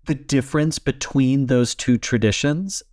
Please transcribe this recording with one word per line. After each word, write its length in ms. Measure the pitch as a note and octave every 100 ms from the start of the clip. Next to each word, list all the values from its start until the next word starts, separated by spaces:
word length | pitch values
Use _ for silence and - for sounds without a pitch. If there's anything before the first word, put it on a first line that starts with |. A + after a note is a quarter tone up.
| -
the 80 |
difference 640 | C#3+ - C#3 B2+ D3+ D#3 -
between 680 | - B2+ - C#3 C3 C#3 C3
those 260 | B2+ A#2+
two 240 | - - A#2+
traditions, 840 | - A#2+ G#2+ - C#3+ D#3 G3 - -